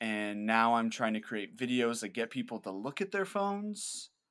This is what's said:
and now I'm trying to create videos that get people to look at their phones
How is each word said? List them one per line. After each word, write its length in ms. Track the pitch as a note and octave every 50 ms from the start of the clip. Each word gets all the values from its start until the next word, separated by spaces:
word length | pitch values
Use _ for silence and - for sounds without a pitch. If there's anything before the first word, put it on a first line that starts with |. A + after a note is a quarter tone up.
and 460 | A#2 A2 G#2+ G#2+ G#2+ G#2 G#2 G#2 G#2
now 280 | A2 A2+ A2+ A2+ A#2 A#2
I'm 140 | A#2 A#2 A2+
trying 240 | A2+ - B2 A2 A2
to 60 | A2
create 360 | A2 - A#2+ G#2+ G2+ - -
videos 460 | A2 B2+ B2 B2 B2 A#2+ A#2 A#2 A2+ -
that 80 | G2
get 200 | F2 A#2 A2+ A2+
people 300 | - C3 A#2+ - A#2+ A#2 -
to 100 | G2+ F#2+
look 280 | G2 G#2+ C3+ C#3+ -
at 120 | G3 F#3+ -
their 140 | G3+ F#3+
phones 840 | F#3 - G3+ G3 G3+ G3+ G3+ G#3 G#3 G#3 - - - - - - - _ _ _ _